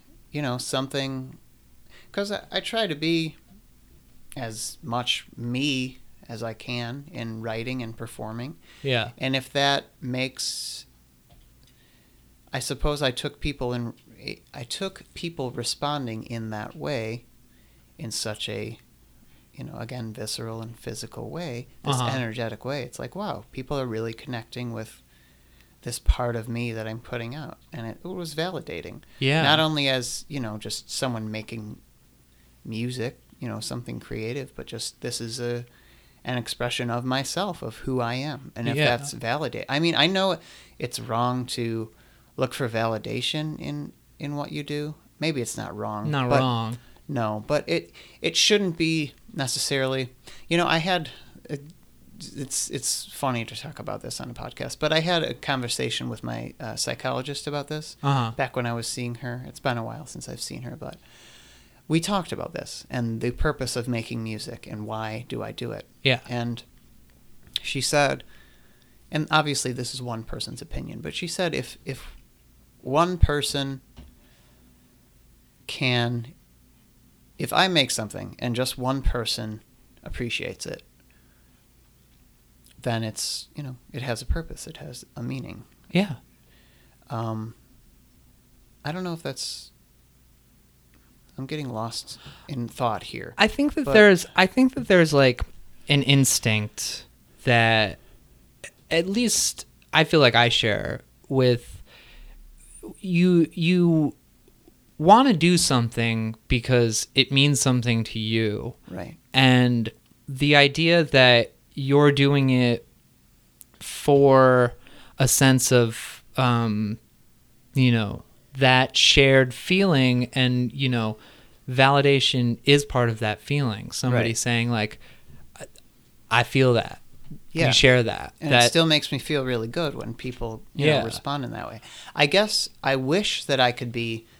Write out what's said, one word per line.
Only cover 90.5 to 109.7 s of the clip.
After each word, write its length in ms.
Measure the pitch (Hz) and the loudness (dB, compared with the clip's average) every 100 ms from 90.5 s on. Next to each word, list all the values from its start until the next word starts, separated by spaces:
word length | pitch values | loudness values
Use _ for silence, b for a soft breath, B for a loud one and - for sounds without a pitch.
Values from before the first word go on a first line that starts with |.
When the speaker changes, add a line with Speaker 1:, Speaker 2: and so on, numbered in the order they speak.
| _ _ _ _ _ _ _ _ - | _ _ _ _ _ _ _ _ -12
Speaker 1:
I'm 100 | 131 | -8
getting 220 | 151 135 | -6 -6
lost 500 | 110 113 - - - 143 B B | -6 -6 -8 -12 -16 -18 B B
in 200 | 135 117 | -8 -8
thought 360 | - 123 101 | -2 -2 -2
here. 300 | - - - - | -6 -12 -8 0
Speaker 2:
I 100 | 214 | 0
think 260 | - 285 | 2 0
that 120 | 311 254 | 0 4
Speaker 1:
But 80 | |
Speaker 2:
there's, 320 | 214 208 180 - - | 8 10 8 2 2
I 100 | 185 | 4
think 300 | - 262 269 | 6 2 2
that 120 | 233 | 4
there's, 260 | 185 160 | 6 8
like, 280 | 147 135 120 - - - - - | 6 6 4 -4 -10 -20 -8 2
an 140 | 143 | 4
instinct 1000 | 135 139 131 - 113 107 104 - - - - _ _ _ | 6 6 6 2 2 2 0 -6 -8 -10 -14 _ _ _
that 540 | - 117 113 113 104 - - - _ _ _ _ - _ - | 2 4 6 4 2 -2 -16 -20 _ _ _ _ -20 _ -2
at 180 | 165 185 | 0 0
least 580 | 202 240 - - - - _ - | 0 2 2 -2 -4 -14 _ 0
I 120 | 151 | 2
feel 160 | 156 165 | 6 6
like 160 | 127 117 | 6 6
I 140 | 120 | 4
share 520 | - 113 101 - - - _ - | 4 2 0 -2 -6 -12 _ -4
with 540 | 135 127 120 - - - b b b b b - - - - - - | 2 4 2 -2 -18 -20 b b b b b -20 -20 -20 -18 -18 -10
you. 480 | 185 170 180 175 160 | 0 4 6 6 4
You 640 | - 165 180 175 160 147 - _ _ _ _ _ _ _ - | 2 2 4 6 4 2 -2 _ _ _ _ _ _ _ 2
wanna 360 | 156 220 277 | 8 10 8
do 240 | 175 170 175 | 6 6 6
something 760 | - 127 117 - 117 113 110 110 - | 4 2 2 0 0 2 -2 -4 -2
because 600 | 127 123 123 117 110 - - | -2 4 4 4 2 -2 2
it 160 | 135 | 4
means 280 | 135 143 139 | 6 4 4
something 440 | 135 127 120 117 110 | 2 2 2 0 0
to 140 | 110 | -4
you. 560 | 110 113 110 104 117 - - | 0 2 2 0 -6 -12 -14
Speaker 1:
Right. 280 | - - - _ | -12 -12 -14 _
Speaker 2:
And 580 | 131 131 127 123 | 4 8 8 6